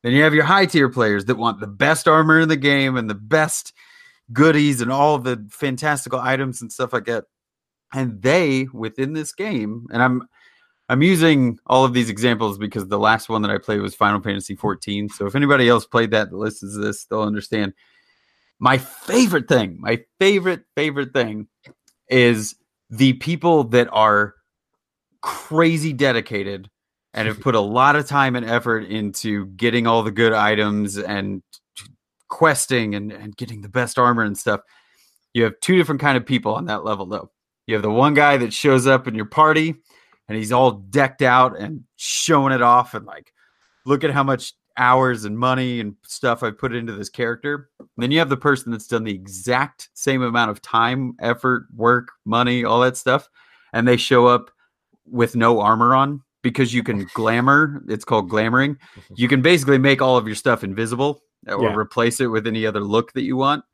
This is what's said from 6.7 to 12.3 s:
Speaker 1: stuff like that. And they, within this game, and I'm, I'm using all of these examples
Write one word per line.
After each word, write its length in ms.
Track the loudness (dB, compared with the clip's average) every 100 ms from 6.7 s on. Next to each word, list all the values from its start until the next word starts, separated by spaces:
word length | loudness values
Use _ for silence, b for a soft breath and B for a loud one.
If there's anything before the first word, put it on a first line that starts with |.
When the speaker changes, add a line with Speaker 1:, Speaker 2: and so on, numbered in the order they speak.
Speaker 1:
stuff 220 | -8 -6
like 140 | -4 -4
that. 180 | -6 -8 _ _ _ _ _ _
And 260 | -6 -6 -2
they, 440 | 2 2 2 -2 -4
within 400 | -8 -10 -6 -6
this 180 | -6 -10
game, 540 | -10 -6 -4 -6 -10 -8
and 100 | 0
I'm, 260 | 0 0 -8 b b b b b -4
I'm 140 | 2
using 560 | 2 4 4 4 2 -2 0
all 180 | 2
of 100 | 4
these 160 | 2 -2
examples 480 | 0 0